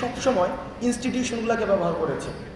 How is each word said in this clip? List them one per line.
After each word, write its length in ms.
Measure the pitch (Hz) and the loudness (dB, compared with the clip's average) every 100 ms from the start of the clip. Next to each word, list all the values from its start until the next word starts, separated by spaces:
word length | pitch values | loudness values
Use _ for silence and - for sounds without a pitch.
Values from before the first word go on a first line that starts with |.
সবসময় 480 | 240 - 269 214 180 - - - 240 | -2 0 2 4 2 0 -8 -2 0
ইনস্টিটিউশনগুলোকে 800 | 240 254 247 247 226 220 220 196 | 0 0 0 -2 -2 0 2 4
ব্যবহার 240 | 190 170 165 | 2 2 0
করেছে, 280 | 156 135 - - - | 0 -2 -6 -10 -12